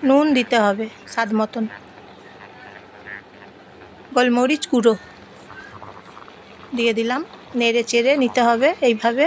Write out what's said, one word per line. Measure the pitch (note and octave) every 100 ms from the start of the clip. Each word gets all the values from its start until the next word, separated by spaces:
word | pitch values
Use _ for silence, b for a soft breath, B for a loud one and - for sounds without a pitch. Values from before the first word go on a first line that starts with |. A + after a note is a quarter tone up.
| C#4
নুন | C#4 D4+ C4
দিতে | A#3 A#3+ G#3
হবে | G3+ A3 - -
স্বাদ | - A3+ G#3+
মতন, | G#3+ A#3+ A3 - - - - - - - - - G#2 G#2 - G2+ G2+ G2+ G2+ - - - - - - - -
গোলমরিচ | B3+ B3 A#3+ B3+ D4+ -
গুঁড়ো | B3 A3+ G#3 - - - - - - - - - - - - - - - - - B3
দিয়ে | A#3
দিলাম, | A3 A3+ B3+ E4+ - - B3+
নেড়ে | A#3 A#3 A#3
চেড়ে | A#3+ A#3+ C#4+
নিতে | B3+ B3
হবে | A#3 A#3 C4+ F4+
এইভাবে। | C4 A3 A#3 A#3